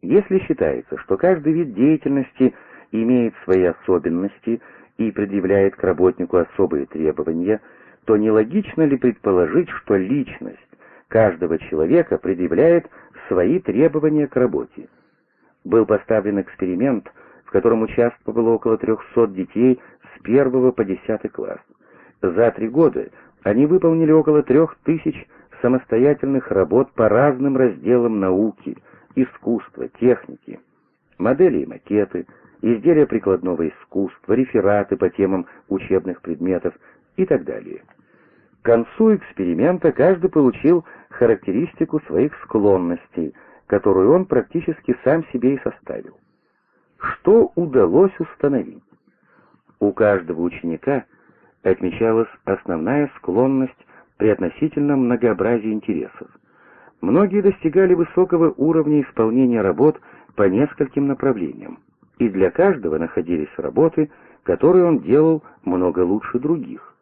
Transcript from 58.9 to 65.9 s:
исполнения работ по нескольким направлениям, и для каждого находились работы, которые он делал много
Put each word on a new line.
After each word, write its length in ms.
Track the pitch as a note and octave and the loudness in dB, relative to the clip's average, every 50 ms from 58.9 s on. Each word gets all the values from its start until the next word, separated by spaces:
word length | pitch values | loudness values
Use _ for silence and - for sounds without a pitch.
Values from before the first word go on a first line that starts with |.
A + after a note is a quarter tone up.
| D3+ D3 | 0 0
исполнения 600 | C3+ - - - A2+ A2+ A2+ B2+ C3 B2 A#2+ A2+ | 0 -2 -2 -2 0 0 2 2 2 2 2 0
работ 400 | G2+ F#2+ E2+ - C3 D#3 D#3 - _ - - - _ _ _ | 0 0 0 2 2 2 2 0 _ -20 -20 -20 _ _ _
по 80 | - G#2 F#2+ | 0 0 2
нескольким 580 | F#2 A2 C#3+ D3 - - D3 C3 - D3 C#3+ | 2 2 0 -2 -2 -6 -6 -4 -2 -4 -2
направлениям, 720 | C#3 C#3 - - C#3 B2 G#2 E2+ C#2+ A#1 A1 G1+ - - - _ _ _ _ _ _ _ | -2 -2 -2 -2 -2 -2 -2 -4 -8 -8 -12 -16 -18 -18 -20 _ _ _ _ _ _ _
и 100 | _ A#2+ | _ -2
для 240 | A2+ F#2+ F#2+ F#2+ F#2 | -2 0 0 0 0
каждого 460 | - - F3 G3+ F#3 C#3 G2 E2 D#2 | 2 2 2 2 2 0 -4 -4 -4
находились 500 | D#2 E2 E2 - - E2 E2 F2 D#2 D2+ D2 - | -4 -4 -4 -6 -6 -4 -4 -4 -4 -4 -8 -8
работы, 560 | - C#2+ C#2 B1+ G2 D#3 E3 - - D3+ - - _ _ _ _ _ _ | -10 -10 -4 0 0 0 0 0 -2 -4 -4 -6 _ _ _ _ _ _
которые 400 | - F2 - - D3+ F3+ F#3 F3+ | -4 -4 0 2 4 4 4 4
он 160 | E3+ D#3+ B2 | 4 2 0
делал 420 | - D#2 A#2+ D3 D#3 D#3+ D#3+ D3+ _ - _ _ _ | 0 2 2 4 4 2 0 -2 _ -14 _ _ _
много 380 | F#2 F2+ F2+ F#2 F2+ | -4 -2 0 -2 -2